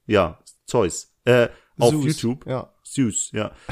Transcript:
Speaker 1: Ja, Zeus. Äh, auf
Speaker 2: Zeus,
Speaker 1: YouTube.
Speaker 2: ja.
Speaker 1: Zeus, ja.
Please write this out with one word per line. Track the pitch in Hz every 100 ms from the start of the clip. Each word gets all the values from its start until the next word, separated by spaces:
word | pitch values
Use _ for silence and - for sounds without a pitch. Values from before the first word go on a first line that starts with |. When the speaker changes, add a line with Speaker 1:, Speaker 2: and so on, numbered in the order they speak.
| -
Speaker 1:
Ja, | 104 85 80 - _ -
Zeus. | 123 92 - - _
Äh, | - 123 117 - _ -
auf | 123
Speaker 2:
Zeus, | 151
Speaker 1:
YouTube. | 143 156 117 131 -
Speaker 2:
ja. | 127 - _
Speaker 1:
Zeus, | - - 120 - -
ja. | 107 104 - -